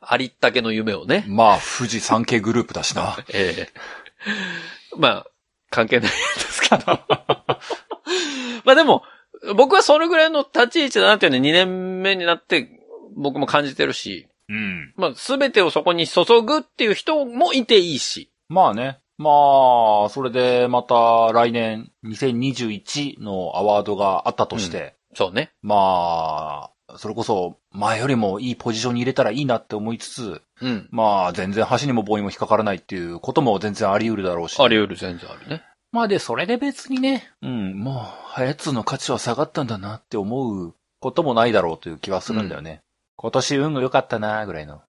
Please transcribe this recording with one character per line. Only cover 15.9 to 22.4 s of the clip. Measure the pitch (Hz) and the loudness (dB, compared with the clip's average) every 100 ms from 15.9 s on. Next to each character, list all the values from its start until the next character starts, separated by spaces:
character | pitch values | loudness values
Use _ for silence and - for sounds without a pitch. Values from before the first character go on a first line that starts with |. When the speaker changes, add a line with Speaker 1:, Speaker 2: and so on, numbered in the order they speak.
Speaker 1:
に | 170 160 | 0 0
注 | - 170 233 | 2 6 6
ぐ | 220 302 | 6 -2
っ | |
て | - - | -2 -4
い | 233 | -2
う | |
人 | 190 - 311 269 | 0 0 0 0
も | 233 349 | 0 0
い | 269 226 | 2 4
て | 220 | 4
い | 175 135 | 4 -4
い | |
し。 | - - - _ _ | -6 -8 -12 _ _
Speaker 2:
ま | 175 165 | 2 4
あ | |
ね。 | 107 131 135 _ - | 2 -6 -8 _ -4
ま | 151 147 143 139 127 123 113 104 104 | 4 6 8 8 6 6 4 4 2
あ、 | |
そ | 139 | -2
れ | 127 | -4
で | 123 127 123 123 | 0 2 2 2
ま | 123 | 0
た | 120 120 117 117 113 | 2 4 6 6 4
来 | 113 120 | 4 2
年、 | 117 113 110 117 _ | 0 -4 -6 -12 _
二 | 113 107 | -14 -4
千 | 135 | -2
二 | 117 | 0